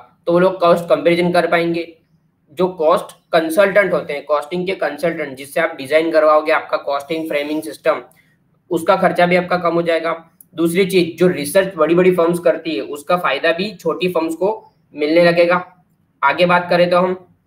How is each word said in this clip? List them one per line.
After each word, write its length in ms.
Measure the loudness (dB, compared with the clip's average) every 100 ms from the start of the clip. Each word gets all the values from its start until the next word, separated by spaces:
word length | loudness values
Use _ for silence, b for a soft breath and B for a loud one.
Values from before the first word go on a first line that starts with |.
| -12 _ -2
तो 60 |
वो 80 | 2
लोग 200 | 2 2
cost 260 | 2 2 2
comparison 460 | 0 2 2 2
कर 160 | 0 2
पाएंगे। 500 | 0 0 -4 -6 -14 _ _ _ _ _
जो 140 | -4 -4
cost 480 | 0 2 2 -2 -18 _
consultant 600 | 0 2 2 2 2 2
होते 200 | 0 -4
हैं, 100 | -8 -4
costing 400 | -4 -2 -6 -4
के 80 | -4
consultant, 600 | -6 -4 -4 -4 -8 -12
जिससे 240 | -8 -4
आप 140 | -4 -4
design 340 | -2 0 2
करवाओगे 400 | 4 4 4 2
आपका 260 | -2 -2 -6
costing 500 | -4 -6 -4 -6 -4
framing 340 | -4 -4 -6
system, 400 | -8 -4 -2 -2 -6 b b b b _ -8
उसका 240 | -4 0 2
खर्चा 300 | 2 2 2
भी 100 | 2
आपका 220 | 0 -2
कम 160 | -2
हो 80 | -2
जाएगा। 500 | 0 -2 -2 -6 -10 _ _ -4
दूसरी 300 | -2 0 0
चीज, 320 | 0 0 0
जो 100 | 0
research 480 | 0 -2 0 0 0
बड़ी-बड़ी 360 | 2 4 4
firms 280 | 2 2 0
करती 360 | 0 0 -2 -8
है, 60 |
उसका 360 | -8 -10 -4 -2
फायदा 340 | -2 -2 -2
भी 200 | -2 -6 -6
छोटी 320 | -6 -4 -4
firms 280 | -2 -4 -2
को 380 | -4 -4 -10 _ _ -6
मिलने 280 | 0 4
लगेगा। 420 | 4 4 2 2 -4 _ _ _ _ _
आगे 220 | -2 2 2
बात 220 | 2 2
करें 200 | 2 2
तो 80 | 2
हम, 300 | 0 -4 -10 _